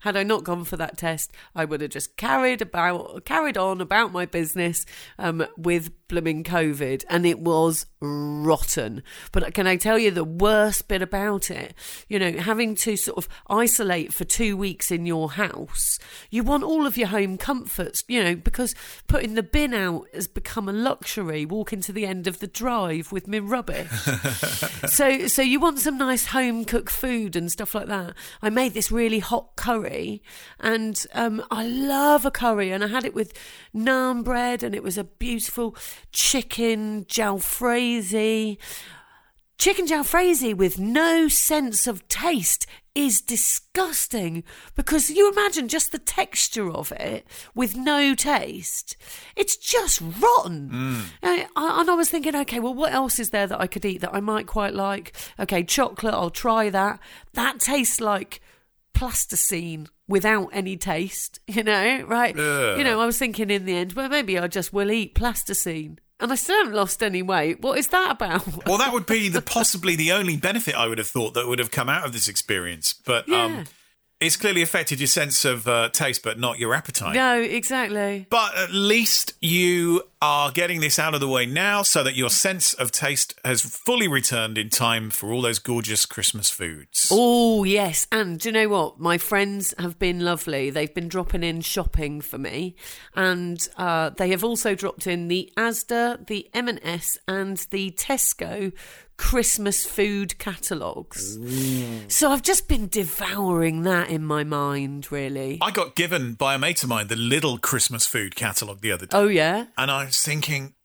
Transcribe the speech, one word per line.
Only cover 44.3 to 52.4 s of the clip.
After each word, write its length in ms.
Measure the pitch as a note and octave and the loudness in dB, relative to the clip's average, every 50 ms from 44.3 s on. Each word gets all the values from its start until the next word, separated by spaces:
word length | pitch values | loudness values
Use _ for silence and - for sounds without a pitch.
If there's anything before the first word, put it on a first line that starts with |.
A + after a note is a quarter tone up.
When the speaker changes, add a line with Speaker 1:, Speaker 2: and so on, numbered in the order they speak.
| E3 E3+ E3+ - - - - - - | -4 -6 -8 -10 -18 -20 -20 -8 -4
Speaker 1:
because 360 | - C#4 - D4+ D#4 - - | -4 0 2 2 2 2 2
you 200 | D4+ F4+ G4+ G#4 | 6 6 6 6
imagine 380 | G4+ G4+ G#4 G4+ - D#4+ B3+ A3+ | 6 4 2 2 0 -2 -2 -2
just 240 | C#4 E4 - - | 0 0 0 -2
the 60 | - B3+ | -4 -4
texture 720 | - - - - - - - - - - - A3+ G#3 F3+ | -4 -4 0 0 -2 -2 0 0 0 0 0 -2 -4 -4
of 220 | D#3+ - - - | -4 -6 -6 -8
it 340 | - - - - - - - _ - - - - _ | -8 -6 -6 -6 -6 -8 -10 _ -20 -20 -20 -10 _
with 200 | A3+ B3+ G#3+ G3 | -2 0 0 -2
no 380 | B3 B3+ D4+ D4 C#4+ C#4+ C#4 C4+ | -2 0 2 4 4 4 4 4
taste. 840 | - - D4 D4 A3+ - C#3 - F#3 E3+ - - - - - - _ - - - - - - - | 2 2 2 2 0 0 -4 -8 -8 -8 -6 -6 -8 -8 -10 -14 _ -16 -18 -18 -18 -18 -12 -2
It's 220 | - G4+ - - | -2 0 0 0
just 440 | - - - - A#4+ G4 - - - | -2 -2 0 0 2 2 2 0 0
rotten. 680 | E3+ E3 E3 G#3+ F4+ A#4 A#4+ B4 - - E3+ D3+ C#3+ C3 | -2 -6 -2 2 4 6 6 6 4 0 -6 -6 -8 -8
Speaker 2:
Mm. 300 | A#2+ B2 C3 C3 B2+ A#2 G#2 F2 D#2 - | -6 -4 -2 -2 -2 -4 -6 -8 -12 -4
Speaker 1:
Uh, 240 | - F4+ F4+ F4 - - - | 0 0 0 0 -2 -2 -4
I, 240 | - D4 E4 - D#4+ | -2 0 2 2 2
and 100 | E4+ E4 | 4 4
I 40 | F4+ | 4
was 140 | E4+ E4+ D#4+ | 4 2 2
thinking, 260 | - E4 C4+ D#4 D4 | 0 0 -2 -2 -2
"Okay, 240 | C#4+ | -2